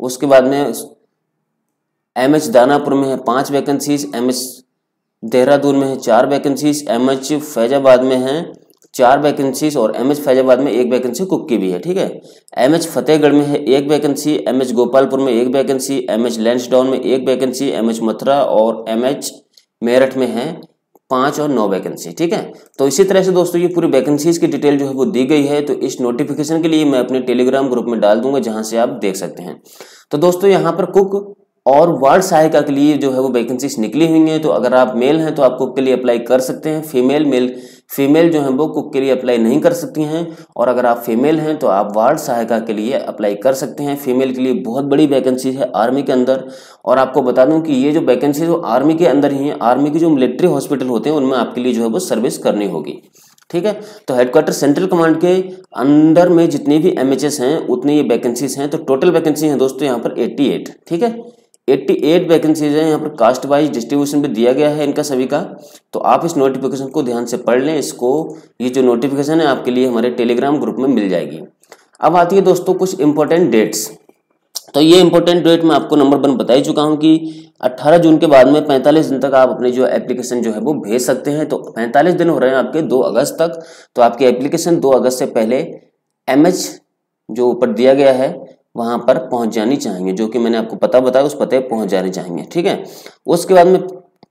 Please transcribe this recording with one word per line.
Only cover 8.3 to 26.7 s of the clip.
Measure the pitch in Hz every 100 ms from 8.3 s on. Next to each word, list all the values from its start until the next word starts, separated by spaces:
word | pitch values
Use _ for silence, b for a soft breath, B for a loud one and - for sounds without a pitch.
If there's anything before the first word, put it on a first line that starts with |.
| 151 175 - _ _ _
चार | - 123 143
vacancies | 147 143 135 131 151 143
और | 107 -
एमएच | 127 147
फैजाबाद | 147 131 131 123
में | 143
एक | 110 117
vacancy | 123 123 120
कुक | 190 151 -
की | 110
भी | 92
है, | 90
ठीक | 165 185
है। | 113 - B B B -
एमएच | 127 165 165
फतेहगढ़ | 135 131 156 147
में | 143 143
है | 143
एक | - 135 143
vacancy, | 147 147 131 151 151 -
एमएच | 127 127
गोपालपुर | 117 120 135 131 131
में | 135
एक | 117 127
vacancy, | 139 117 131 135 139 -
एमएच | 110 120 113
लैंसडाउन | 110 123 123 127 131
में | 127
एक | - 131 135
vacancy, | 123 131 117 139
एमएच | - 113 113
मथुरा | 113 107 131 139
और | - 101 113 110 110
एमएच | 113 127 147 - - _ b _ _
मेरठ | 117 123 135 131
में | 123
है | 113 151 170 - _ _ _ _
पाँच | 127 135 -
और | 147
नौ | 123 104
vacancy, | 92 92 - 85
ठीक | 85 170
है। | 190 - B B -
तो | 139
इसी | 139
तरह | 190 190
से | 185
दोस्तों | 180 170 170
ये | 175
पूरी | 170 160
vacancies | 131 131 147 160 170
की | 165
detail | 139 143 143
जो | 139
है |
वो | 131
दी | 120 110
गई | 131 151
है, | 139 147
तो | 147
इस | 123 135 -
notification | 120 120 147 143 151 165
के |
लिए | 165